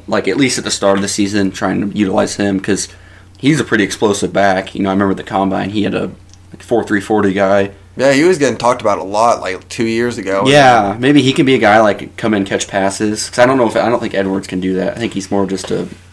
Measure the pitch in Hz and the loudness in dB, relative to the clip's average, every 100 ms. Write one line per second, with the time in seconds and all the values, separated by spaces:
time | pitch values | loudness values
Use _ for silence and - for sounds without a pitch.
0 | - 101 95 123 131 120 107 - 101 98 | -4 -2 0 0 0 -2 -6 -2 2 2
1 | 98 - 98 104 98 92 98 95 101 95 | 0 -2 0 0 -2 -2 -4 -2 -2 -2
2 | 95 101 98 - 101 95 - 95 - - | 0 0 -2 -2 -2 -2 -2 -4 -4 -14
3 | - - - - 131 156 - 113 98 - | -20 -20 -20 -4 0 0 0 0 0 0
4 | 110 101 90 87 101 92 95 - 98 95 | -2 0 -2 0 2 0 -2 -6 -2 0
5 | 98 90 - 95 98 95 98 104 101 - | 0 -2 -4 -2 -2 -2 -4 -4 -2 -4
6 | 170 - - - - - - 117 101 101 | -6 -10 -20 -20 -20 -16 -2 -2 0 -2
7 | - 107 101 95 98 101 98 - - - | 0 0 2 2 2 2 0 -6 -16 -2
8 | 131 135 170 180 135 110 120 127 110 95 | 2 4 4 2 0 0 0 0 0 -2
9 | 90 104 117 101 92 92 - - 113 113 | -2 0 2 2 -2 -8 -8 -4 -2 0
10 | 120 110 95 98 110 143 135 120 101 110 | -2 -4 -4 0 4 6 6 6 2 0
11 | 127 147 131 131 135 127 107 107 107 98 | 2 4 4 2 2 4 6 6 4 0
12 | - - 113 107 98 104 - 101 98 95 | -6 -6 -2 0 0 -4 -4 -2 -2 -2
13 | 107 107 - - 123 135 113 110 104 120 | -4 -4 -4 2 4 4 2 0 0 0
14 | 110 95 98 92 - 92 92 92 92 110 | -2 -2 -2 -2 -4 -4 -2 -2 -4 -4
15 | 117 101 - 101 95 95 - 95 92 - | -6 -6 -4 -2 0 -4 -4 -6 -6 -12
16 | - | -20